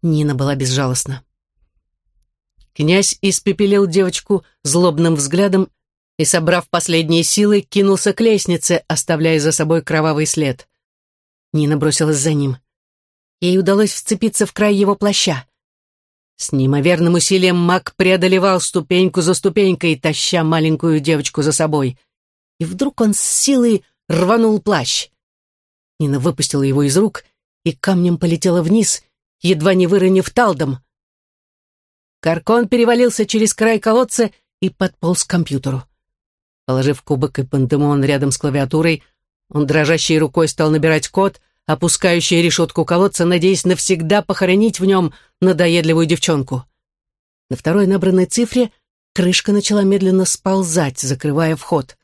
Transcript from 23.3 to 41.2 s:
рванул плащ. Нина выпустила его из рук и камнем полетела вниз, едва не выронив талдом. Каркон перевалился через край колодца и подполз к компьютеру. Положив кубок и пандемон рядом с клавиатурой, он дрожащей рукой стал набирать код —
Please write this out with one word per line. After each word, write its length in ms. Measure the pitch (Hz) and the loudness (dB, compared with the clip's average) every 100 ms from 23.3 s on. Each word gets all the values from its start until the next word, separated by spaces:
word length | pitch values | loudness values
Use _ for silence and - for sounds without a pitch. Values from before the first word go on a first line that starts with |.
| - - 269 240 202 _ _ _ | -2 0 2 2 0 _ _ _
рванул 500 | 160 180 233 226 214 | -2 2 2 2 0
плащ. 500 | 208 175 127 - - _ _ _ _ _ _ _ _ _ | 0 -2 -2 -6 -8 _ _ _ _ _ _ _ _ _
Нина 200 | 147 139 | -4 -2
выпустила 440 | 131 131 143 139 | -2 -4 -4 -2
его 180 | 139 135 | 0 0
из 160 | 143 147 | 0 2
рук 280 | 214 - _ _ _ _ | 0 -4 _ _ _ _
и 100 | 170 | -8
камнем 440 | 160 - 185 175 170 | -6 -2 0 0 0
полетела 460 | 180 165 196 175 | -2 0 0 0
вниз, 400 | 165 220 208 - _ _ _ _ | 2 2 0 -4 _ _ _ _
едва 360 | 170 175 165 185 | -2 0 2 2
не 100 | 175 | 2
выронив 460 | 196 185 190 180 | 2 4 2 0
талдом. 480 | - 233 147 143 131 _ _ _ _ _ _ _ _ _ _ _ _ _ _ | 0 0 0 -4 -6 _ _ _ _ _ _ _ _ _ _ _ _ _ _
Каркон 460 | 165 165 - 226 240 | -2 -2 0 0 2
перевалился 600 | 247 233 240 247 - 208 | 2 2 4 2 0 -2
через 260 | 220 214 | 0 0
край 260 | - 220 220 | 0 0 0
колодца 520 | 226 226 247 - 220 _ _ _ | 2 2 0 -2 -4 _ _ _
и 100 | 185 | -6
подполз 520 | - 185 _ 165 180 | -2 -6 _ -4 -2
к 60 | - | -2
компьютеру. 540 | 175 165 139 135 131 - _ _ _ _ _ _ _ - | -2 -2 -4 -4 -8 -10 _ _ _ _ _ _ _ -4
Положив 380 | 131 131 139 | 0 0 -2
кубок 340 | - 139 147 - | -4 -4 -2 -4
и 60 | |
пандемон 600 | 131 139 127 147 147 143 | -4 -2 0 2 2 2
рядом 280 | 135 139 139 | 0 0 -2
с 80 | 131 | -2
клавиатурой, 640 | 151 139 135 156 165 156 _ _ _ _ _ | -4 -2 -2 0 0 -2 _ _ _ _ _
он 200 | 147 143 | -4 0
дрожащей 500 | 151 151 160 - 156 | 0 2 0 2 0
рукой 300 | 156 170 160 | 2 0 -2
стал 240 | - 156 | 0 0
набирать 360 | 156 160 156 151 | 2 2 0 -2
код — 320 | - | -2